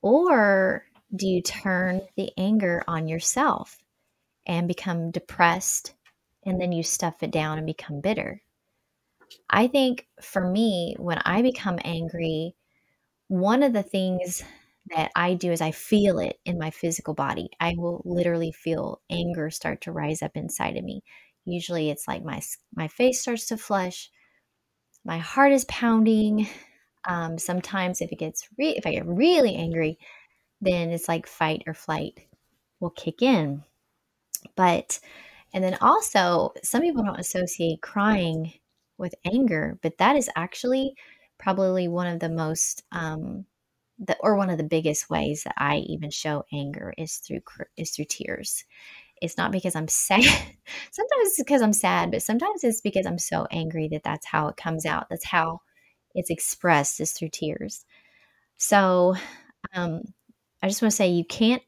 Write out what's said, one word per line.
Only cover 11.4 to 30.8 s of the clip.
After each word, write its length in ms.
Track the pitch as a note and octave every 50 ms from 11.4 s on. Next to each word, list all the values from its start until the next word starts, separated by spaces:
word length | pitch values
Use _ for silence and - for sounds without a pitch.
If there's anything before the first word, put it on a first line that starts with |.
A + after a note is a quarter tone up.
become 360 | A#3+ B3+ B3+ - - G3+ F3+ E3+ -
angry, 680 | - E3+ E3 E3 E3 - E3+ E3 D#3+ D#3+ D#3 D#3+ E3+ - _ _ _ _ _ _ _ _ _ _ _ _ _ _ _
one 340 | F#3+ F3+ F3+ G3+ A3+ B3+
of 100 | C#4+ C4+
the 100 | A#3 G#3
things 600 | F#3+ - - G3 F#3 F#3 F#3 F3+ F3+ F3+ F3 - - - - - _ _ _ _ _ - E3
that 160 | D#3+ D#3 - -
I 180 | - F3 F3+ F3+
do 160 | F3 - F3
is 100 | E3+ E3
I 120 | E3 D#3+
feel 460 | D#3+ - - - A3 G#3 G3+ G3 F3+ A#2+
it 180 | F2+ - - _ _
in 140 | - F3+ F3
my 120 | D#3 D#3
physical 440 | - - - E3+ E3 - - - D#3
body. 360 | - C#3+ - - - F3 - - _
I 160 | E3 E3+ E3+
will 260 | E3+ F3 E3+ F3 - -
literally 480 | F3 F3 F3 F3 F3 E3+ E3+ E3+ D#3+
feel 480 | D#3+ - - E3 E3 - - - - - _ _
anger 400 | E3 F3 F3 E3+ F3 F3 D3+ D#3+
start 300 | D#3+ - - E3 - -
to 100 | - E3+
rise 300 | E3 D#3+ D3+ D3 D#3 D#3
up 140 | D3+ D3+ _
inside 400 | D#3 D#3 - - - - - -
of 80 | - -
me. 180 | - - - - _ - - _ _ _ _ _
Usually 460 | F3+ F3 F3 E3+ - F3 E3+ D#3 D3+
it's 160 | C#3+ - -
like 160 | - - - -
my 120 | D#3+ -
s-, 220 | - - - - - _ _ -
my 120 | - D#3+ D#3
face 320 | - - B3 B3+ B3 B3+
starts 260 | - - A#3+ A3+ -
to 100 | - A#3
flush, 540 | A3 - - G#3 G3 F#3 F3+ F3 - - - _ _ _ _ _ _ _ _ _ _ _ _ _ _ _ _ _ _ _
my 140 | - E3 E3
heart 340 | D#3+ - - C4+ C#4 C#4
is 120 | C#4 C4+ B3
pounding. 840 | - - - B3 A#3 A3+ A3 A3 A3 A3 G#3+ G#3+ G#3+ G#3+ G#3+ G#3+ - - - - _ _ _ _ _ _ _ _ F#3
Um, 300 | F3+ E3+ E3+ D#3+ E3 E3
sometimes 600 | - - F3+ F3+ F3+ - - G3 F#3 F3+ F3+ -
if 100 | E3+ E3+
it 60 | - -
gets 300 | D#3+ D#3 - - - _ - -
re-, 180 | C#4 D#4+ -
if 100 | - -
I 60 | E3
get 140 | - - -
really 480 | E3+ F3 F3+ C4 E4+ F4+ D#4+ C4+ A3 -
angry, 440 | - E3+ E3 E3 E3 D#3+ D#3 E3 _ - - - - _ _ _ _ _ _ _ _
then 300 | G3+ F#3 F3+ F3